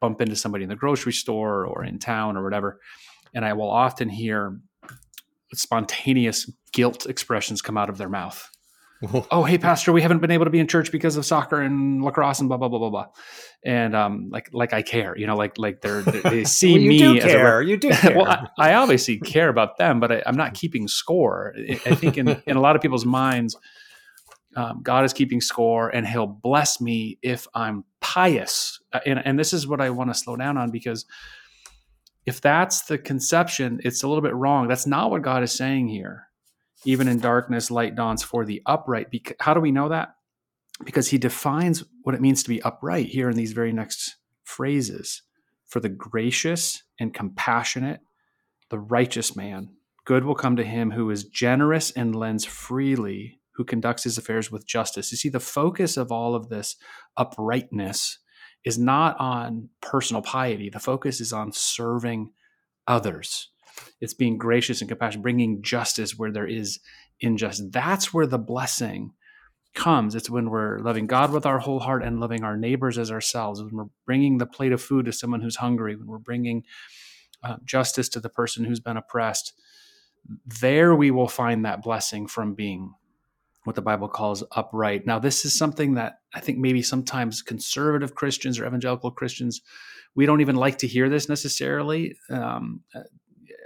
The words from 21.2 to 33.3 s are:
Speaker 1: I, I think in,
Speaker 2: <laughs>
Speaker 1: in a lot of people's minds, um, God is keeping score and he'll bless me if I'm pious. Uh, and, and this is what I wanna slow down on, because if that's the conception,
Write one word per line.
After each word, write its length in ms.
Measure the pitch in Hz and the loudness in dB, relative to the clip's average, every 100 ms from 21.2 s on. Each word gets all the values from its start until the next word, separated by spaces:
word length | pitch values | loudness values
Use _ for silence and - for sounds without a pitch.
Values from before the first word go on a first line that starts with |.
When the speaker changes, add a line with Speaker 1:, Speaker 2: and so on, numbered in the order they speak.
| 120 92 101 107 | 4 2 -6 -8
Speaker 1:
I, 220 | 110 123 123 | -6 -4 2
I 80 | |
think 240 | 135 160 139 | 4 4 2
in, 100 | 127 | 2
Speaker 2:
<laughs> 180 | 135 - | 0 0
Speaker 1:
in 100 | 135 | 4
a 40 | |
lot 160 | 143 151 | 6 6
of 60 | |
people's 240 | 151 127 120 | 4 2 2
minds, 500 | 131 131 127 113 - - - - - _ - _ - _ - | 2 2 0 -2 -6 -16 -20 -20 -20 _ -20 _ -20 _ -8
um, 240 | 120 - | -6 -6
God 220 | - 127 | 0 4
is 80 | 135 | 4
keeping 280 | - 123 120 | 2 0 0
score 480 | - - 117 117 113 | -2 2 2 2 0
and 160 | 120 110 | -2 -2
he'll 200 | 117 104 | -2 -2
bless 540 | 104 120 147 143 - | -4 0 2 2 0
me 380 | 120 113 110 - | -2 -2 -4 -4
if 240 | 127 120 - | -4 -4 -6
I'm 300 | 117 110 104 - _ | -4 -4 -4 -10 _
pious. 800 | - 180 185 120 92 - - - _ | -2 4 4 4 0 -4 -4 -8 _
Uh, 80 | 123 143 | -4 0
and, 140 | 127 139 | 0 2
and 120 | 139 | 2
this 140 | 156 | 2
is 140 | 175 143 | 0 0
what 140 | 143 | 0
I 100 | 131 | 0
wanna 240 | 123 123 | 0 -2
slow 220 | 117 - 120 | -4 -4 -4
down 220 | 139 139 | -2 -2
on, 120 | 120 | -2
because 340 | 113 123 113 - - - - - _ - _ _ _ _ _ - | -4 -6 -6 -10 -18 -20 -20 -20 _ -20 _ _ _ _ _ -10
if 140 | 127 | 0
that's 420 | 143 160 185 - | 4 4 2 -2
the 160 | - 151 | -2 -4
conception, 840 | - 135 - | -4 -4 0